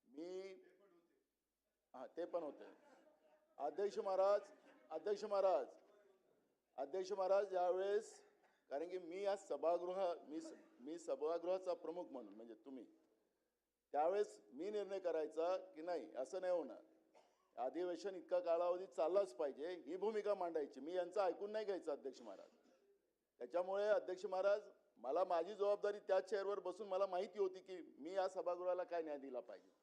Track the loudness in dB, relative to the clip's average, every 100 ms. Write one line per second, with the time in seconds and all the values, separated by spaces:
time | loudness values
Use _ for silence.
0 | _ -10 -8 -6 -8 -14 -20 _ -20 _
1 | _ _ _ _ _ _ _ _ _ -14
2 | -10 -6 -2 -2 -2 -8 -16 -18 -20 -20
3 | -20 _ _ _ _ -4 -4 0 -2 0
4 | 0 4 6 6 2 -20 -20 -20 -10 -4
5 | -2 -2 2 4 6 4 2 -10 _ -20
6 | _ _ _ _ _ _ _ -8 -4 -2
7 | -2 0 4 4 4 2 4 4 2 2
8 | 0 -16 -20 _ _ _ _ -4 -2 -6
9 | -6 -2 0 0 -2 0 2 2 0 0
10 | 0 0 -6 -8 -8 -14 -20 -14 -10 -8
11 | -4 -2 0 0 0 0 0 -2 -4 -6
12 | -8 -10 -10 -14 -14 -14 -12 -14 -14 _
13 | _ _ _ _ _ _ _ _ _ 2
14 | 4 4 0 -4 -16 -8 -4 -4 -4 -2
15 | 0 0 0 2 2 2 -2 -8 -2 -2
16 | -2 -6 -4 -2 2 2 0 -10 -16 -20
17 | _ -20 _ _ _ -4 -2 0 -2 0
18 | -4 -6 0 2 4 4 4 2 -2 0
19 | 4 4 2 0 -2 -2 -6 -6 -8 -2
20 | 0 0 0 0 0 -2 -4 -6 -4 -2
21 | 0 2 2 0 -4 -4 -2 -2 -2 -4
22 | -6 -10 -14 -14 -18 -20 _ _ _ _
23 | _ _ _ _ 0 0 2 2 4 4
24 | 4 -4 -2 2 4 2 -2 -20 _ -10
25 | 0 2 4 2 0 0 2 2 0 -2
26 | 4 4 4 -2 0 -2 -4 -6 -2 0
27 | 2 2 -2 0 0 0 -12 -12 -12 -12
28 | -4 0 0 0 -2 0 0 0 0 -2
29 | -2 -6 -6 -8 -8 -18 -20 _